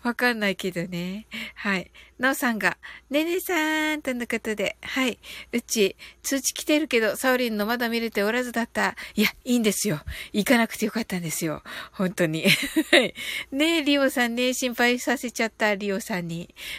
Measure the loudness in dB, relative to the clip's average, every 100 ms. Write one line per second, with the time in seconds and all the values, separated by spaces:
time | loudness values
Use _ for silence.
0 | -2 0 0 2 0 0 -4 -4 -4 -6
1 | -6 -8 -12 -14 -14 -6 -2 -2 -4 -18
2 | -20 -2 0 2 0 2 0 -2 -14 -20
3 | _ 0 2 -2 0 0 2 0 0 -2
4 | -4 -4 -2 -4 -4 -4 -4 -4 -6 -2
5 | 0 -2 -12 -16 -4 -4 -2 2 2 0
6 | -18 -10 -2 0 0 -4 2 2 4 2
7 | 2 2 2 2 2 0 0 0 0 0
8 | -2 0 0 0 -2 -2 -2 0 -2 -2
9 | -6 0 0 0 0 2 4 2 -2 -2
10 | -6 -10 -4 -2 4 4 4 0 -4 -4
11 | -4 -4 -4 -4 -4 -6 -10 -14 -14 -2
12 | -2 2 0 2 4 2 2 -2 6 4
13 | 4 -4 -8 -8 -6 0 2 4 4 4
14 | 4 2 0 0 0 0 -2 2 2 2
15 | 0 -2 -4 -2 -4 _ 0 2 0 -2
16 | -2 -4 -4 -8 -10 -14 -12